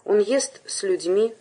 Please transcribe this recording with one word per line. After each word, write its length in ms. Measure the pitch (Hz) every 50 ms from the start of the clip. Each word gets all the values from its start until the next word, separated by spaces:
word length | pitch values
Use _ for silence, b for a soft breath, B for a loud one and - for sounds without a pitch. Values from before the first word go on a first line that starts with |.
| b
Он 160 | - 202 208
ест 400 | 202 208 262 269 - - - - -
с 200 | - - - 196
людьми, 500 | 190 180 165 160 170 185 208 220 226 220 -